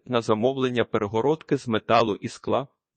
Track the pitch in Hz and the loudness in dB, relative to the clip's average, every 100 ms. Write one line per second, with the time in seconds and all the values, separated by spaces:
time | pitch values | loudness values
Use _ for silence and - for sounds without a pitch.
0 | - 123 113 107 120 135 127 123 110 110 | -2 -4 0 0 2 0 -2 0 0 0
1 | 104 110 131 156 - 143 - 107 - 113 | -2 0 0 0 -2 -4 0 -4 2 2
2 | 113 95 113 - - 104 139 _ _ | 2 -2 -6 -10 -4 -4 -4 _ _